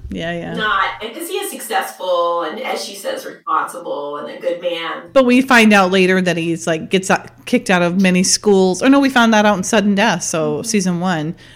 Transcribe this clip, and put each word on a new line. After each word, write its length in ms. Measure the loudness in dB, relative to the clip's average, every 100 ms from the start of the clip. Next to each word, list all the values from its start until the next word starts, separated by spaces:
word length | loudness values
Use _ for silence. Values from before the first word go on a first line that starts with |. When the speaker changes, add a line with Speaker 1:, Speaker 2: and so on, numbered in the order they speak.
| -12
Speaker 1:
yeah, 220 | -8 -6
yeah. 220 | -8 -8
Speaker 2:
not, 480 | -4 -2 0 -2 -6
and 120 | -12
'cause 140 | -10 -8
he 80 | -8
is 140 | -8
successful 920 | -10 -6 -6 -6 -8 -4 -2 0 -2
and, 180 | -6 -8
as 240 | -8 -8
she 100 | -8
says, 300 | -10 -8 -8
responsible 920 | -12 -14 -4 -4 -4 -10 -10 -8 -8 -10
and 120 | -12
a 80 | -8
good 220 | -6 -4
man. 500 | -4 -6 -6 -10 -2
Speaker 1:
But 100 | 2
we 160 | 4 4
find 320 | 4 4 6
out 180 | 6 4
later 300 | 2 2 2
that 160 | 0 -2
he's, 300 | -2 -2 -2
like, 240 | -4 -2
gets 200 | -2 0
out, 360 | -2 -4 -18 -2
kicked 240 | -2 2
out 100 | 2
of 160 | 2 2
many 220 | 2 4
schools. 600 | 2 2 4 4 4 2
Or 80 | 4
no, 100 | 4
we 80 | 4
found 240 | 4 4
that 140 | 4 4
out 100 | 0
in 80 |
Sudden 300 | 0 2 2
Death, 280 | 2 2 0
so 340 | -2 -2 -2 -2
Speaker 3:
Mm-hmm. 40 |
Speaker 1:
season 360 | -2 0 0 0
one. 340 | -2 -2 -4 -8 -16